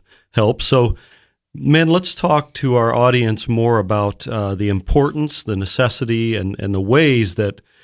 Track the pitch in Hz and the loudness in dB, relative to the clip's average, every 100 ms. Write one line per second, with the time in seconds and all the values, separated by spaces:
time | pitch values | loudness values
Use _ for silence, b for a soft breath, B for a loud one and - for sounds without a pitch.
0 | b b b - 107 113 - 131 120 98 | b b b 0 0 2 2 2 2 -2
1 | b b b b _ - 135 156 165 170 | b b b b _ -6 2 2 4 2
2 | 180 - 175 151 143 - 135 123 113 120 | 0 -4 0 0 -2 -6 0 2 2 2
3 | 123 123 117 107 - 117 113 117 92 104 | 2 2 0 -2 -2 0 2 0 0 0
4 | 101 - - 113 101 98 104 98 - 147 | -2 -4 -8 -4 -4 -2 -2 -2 0 2
5 | 143 147 151 - - 98 95 - 123 - | 2 -2 -6 -6 -6 -4 -4 -2 -2 -2
6 | 117 117 113 110 92 101 101 98 98 131 | -4 -2 -2 -2 -4 -6 -4 -4 2 4
7 | 160 127 104 90 104 - b b | 4 2 0 -2 -4 -4 b b